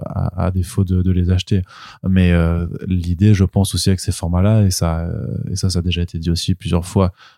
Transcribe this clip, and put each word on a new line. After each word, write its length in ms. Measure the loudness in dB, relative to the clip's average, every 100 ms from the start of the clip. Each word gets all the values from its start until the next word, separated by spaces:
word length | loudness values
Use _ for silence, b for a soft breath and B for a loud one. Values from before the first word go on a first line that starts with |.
à, 420 | -8 -6 -4 -2 -2
à 40 |
défaut 340 | -2 -4 -2
de, 160 | 0 2
de 100 | 2
les 180 | 2 2
acheter. 320 | 0 0 -2 -2 B B B
Mais, 300 | 0 4 4
euh, 340 | 4 2 0 -4 -8 -4
l'idée, 460 | -4 -2 2 4
je 100 | 4
pense 300 | 4 2 0
aussi 160 | 0 0
avec 100 | 0
ces 120 | -2
formats-là, 500 | -4 -2 0 2 4
et 80 | 2
ça, 300 | 2 -2 -2
euh, 360 | -4 -6 -6 -8 -6
et 60 | -4
ça, 140 | -2
ça 100 | -2
a 20 |
déjà 180 | -2 -2
été 160 | -4 -4
dit 120 | -2
aussi 240 | -2 -2
plusieurs 320 | -4 -2 -2 0
fois 260 | 0 0 B B